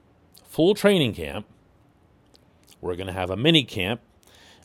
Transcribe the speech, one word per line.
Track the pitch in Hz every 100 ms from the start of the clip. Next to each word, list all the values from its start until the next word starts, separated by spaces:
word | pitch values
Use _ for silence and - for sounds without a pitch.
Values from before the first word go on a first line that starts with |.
| _ _ _ -
full | - - 170
training | 208 202 196 127
camp. | 90 76 82 104 - _ _ _ _ _ _ _ _ _ _ _ -
We're | 85
gonna | 87 95
have | 92 90
a | 92
mini | 139 165
camp. | 127 - 92 117 - _ _ - - -